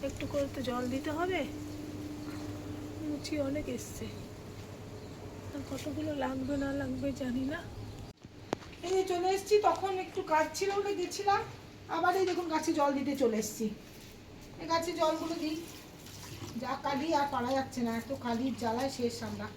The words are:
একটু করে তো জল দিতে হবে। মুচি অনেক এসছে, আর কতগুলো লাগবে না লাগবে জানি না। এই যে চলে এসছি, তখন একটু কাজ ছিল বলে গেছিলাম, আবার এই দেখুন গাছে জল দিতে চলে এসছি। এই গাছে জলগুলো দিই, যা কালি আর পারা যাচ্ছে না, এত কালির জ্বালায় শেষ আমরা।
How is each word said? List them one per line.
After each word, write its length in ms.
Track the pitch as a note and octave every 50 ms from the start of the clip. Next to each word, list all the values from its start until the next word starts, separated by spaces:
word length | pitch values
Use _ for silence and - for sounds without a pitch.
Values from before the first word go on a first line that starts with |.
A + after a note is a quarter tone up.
| - C#4
একটু 160 | C4 - D4 C#4 -
করে 140 | C#4+ C#4 C4+ -
তো 60 | C#4+ B3+ B3
জল 160 | A#3+ B3 B3 B3 B3
দিতে 160 | C4+ D4 D#4+ D4 D#4
হবে। 220 | F4 F#4 F#4+ E4+ C#4 - - - - - - - - - - - - - - - - - - - D4 D4+ - - - - - - - - - - D#4+ D4+
মুচি 260 | D4 C#4 - - D#4+ D4+ C#4 C4+
অনেক 180 | C#4 D4+ D4 C#4 B3+
এসছে, 300 | A#3 - - - - A#3 G#3+ G3+ - - - - - - - - - - - - - - - - - - - - - - - - - - - -
আর 80 | C#4+ C4+ -
কতগুলো 420 | C#4 C4 - D4+ C#4 C#4+ D4+ D#4 D4+ C#4+ C4+
লাগবে 300 | C4 C4 C4 C4 B3+ C#4+ C#4 C#4
না 60 | C#4 C#4 C#4
লাগবে 280 | C#4 C4 C4 C4 B3+ C#4 C4+ -
জানি 240 | C4+ B3+ A#3+ B3+ C4 C4 D4+
না। 60 | E4+ F4 - - - - - - - - - - - - - - - - - - - - - - - -
এই 60 | E4+ F#4+
যে 60 | F#4+ F#4 F#4 F#4
চলে 160 | F4 F4 F#4 G4
এসছি, 180 | G4 - - G#4 G#4 G#4 F4+
তখন 240 | E4 - - G4 F#4+ F#4 F#4
একটু 160 | - - - - - D#4
কাজ 140 | D#4 D#4 D#4 - -
ছিল 120 | F#4+ G4 G4+ G4+
বলে 140 | G4+ G4+ G4+ D4+
গেছিলাম, 400 | F4+ - - - G4+ G4+ G4 A4 A4+ - - - - - - - - - -
আবার 160 | D#4+ E4 F#4 F4+ F#4+
এই 60 | F#4+ F4+
দেখুন 160 | F4 D#4 F4+ E4 D#4
গাছে 160 | D#4 D#4 E4 D#4 D4+
জল 100 | C#4+ C#4+ C4+ C#4
দিতে 160 | A#3+ C#4+ C#4 - C#4
চলে 140 | A3+ G#3+ G#3+ G#3+
এসছি। 220 | - - - A3+ G#3+ - - - - - - - - - - - - - - - - - - -
এই 40 | D4+ E4
গাছে 180 | E4 E4 F4 E4 E4
জলগুলো 340 | E4 D#4 D#4+ D#4+ - D#4+ E4+ - C#4
দিই, 140 | D#4 D#4 E4+ - - - - - - - - - - - - - - - - - - - A3+ B3+
যা 100 | B3 C4+ C4+ -
কালি 220 | C#4+ C4 C4 C#4+ E4 D#4+ C#4+
আর 60 | C#4+ C#4 C4+
পারা 160 | B3 A#3+ B3 C4+
যাচ্ছে 240 | C4+ C4+ - - B3 A#3+
না, 60 | A3+ A3+ A3+
এত 100 | A3+ A3+ C#4 C4+ -
কালির 300 | A#3+ A#3 A3+ B3+ C4+ A#3 - A#3+
জ্বালায় 300 | A3+ A3 A#3 C4 C4+ C4+
শেষ 200 | - A#3+ A#3 - - A3+ G#3
আমরা। 180 | G3+ G3+ G3+ G3+ -